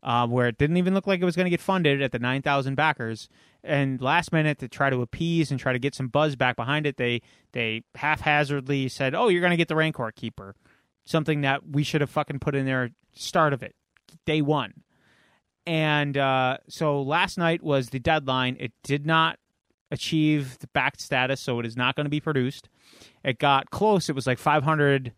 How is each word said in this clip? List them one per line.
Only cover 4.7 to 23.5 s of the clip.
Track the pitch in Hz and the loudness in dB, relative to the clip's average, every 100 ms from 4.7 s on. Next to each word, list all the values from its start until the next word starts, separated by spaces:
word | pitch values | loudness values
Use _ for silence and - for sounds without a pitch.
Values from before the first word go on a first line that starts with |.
| - 139 | 0 0
to | 127 | 0
appease | 120 - 165 170 147 | -4 -4 0 0 0
and | 135 | -2
try | 135 | -2
to | 127 | -2
get | 131 | -2
some | - 131 | -4 -2
buzz | 143 156 | 0 0
back | 131 127 123 | 2 0 0
behind | 120 151 147 | -2 -2 -2
it, | 135 | -2
they, | 123 120 _ _ _ | -2 -2 _ _ _
they | 123 113 110 - | -6 -4 -4 -10
haphazardly | - 147 151 151 147 143 143 131 143 131 | -6 -2 0 2 2 2 -2 -2 -2 -2
said, | - 135 | -2 -2
"Oh, | 160 233 | 2 2
you're | 175 | 4
gonna | 175 175 | 2 2
get | 165 | 2
the | 156 | 2
Rancor | 156 - 113 | 0 -2 -8
Keeper," | - 117 - 98 - _ _ _ _ | -8 -12 -10 -16 -18 _ _ _ _
something | - 160 156 151 | -2 -2 0 0
that | 143 139 - | 0 -2 -2
we | 143 | -2
should | 143 156 | 0 0
have | 139 | 0
fucking | - 147 143 | -2 -4 -4
put | - | -4
in | 139 135 | -2 -2
there | 131 123 _ _ | -2 -4 _ _
start | - - 185 156 | -14 -4 2 2
of | 135 | 0
it, | 98 _ _ _ _ - | -8 _ _ _ _ -12
day | - 156 | -2 0
one. | 143 151 110 - _ _ _ _ _ _ _ _ - | 2 0 -2 -12 _ _ _ _ _ _ _ _ -4
And, | 160 156 147 143 139 | 0 2 0 0 0
uh, | 139 131 127 131 _ | 0 2 0 -2 _
so | - 156 143 | -4 -2 0
last | 135 160 180 - | 0 0 -2 0
night | 170 165 | 0 0
was | 156 139 123 | 0 0 0
the | 139 | -4
deadline. | 127 156 135 127 127 127 | 0 0 0 0 0 -2
It | 123 _ | -8 _
did | - 143 147 | -4 -4 2
not | 160 160 - _ _ _ _ _ | 2 2 -2 _ _ _ _ _
achieve | 127 - 160 151 151 135 123 | -8 -2 2 4 2 -2 -10
the | - | -6
backed | - 131 - | -2 -2 -4
status, | - 131 127 135 | -4 -2 0 -2
so | - 120 | -2 -4
it | 117 | -4
is | 117 | -2
not | 123 139 | -2 0
gonna | 147 | -2
be | 147 | -2
produced. | 160 143 123 - _ _ _ - - _ | 0 0 0 -4 _ _ _ -20 -20 _
It | 139 123 | -4 0
got | 143 | 2